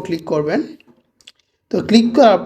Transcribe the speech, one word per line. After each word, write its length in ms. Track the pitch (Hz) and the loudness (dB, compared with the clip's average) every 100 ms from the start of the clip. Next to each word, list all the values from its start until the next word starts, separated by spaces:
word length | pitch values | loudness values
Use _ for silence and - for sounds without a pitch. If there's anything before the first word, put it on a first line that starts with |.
| 175 | -4
ক্লিক 180 | 165 - | -8 -6
করবেন। 260 | 156 151 220 - - _ _ _ _ _ _ _ _ _ | -6 -4 -6 -8 -14 _ _ _ _ _ _ _ _ _
তো 60 | 180 - | -6 0
ক্লিক 200 | 220 233 294 | 2 2 4
করার 220 | 233 185 | 4 4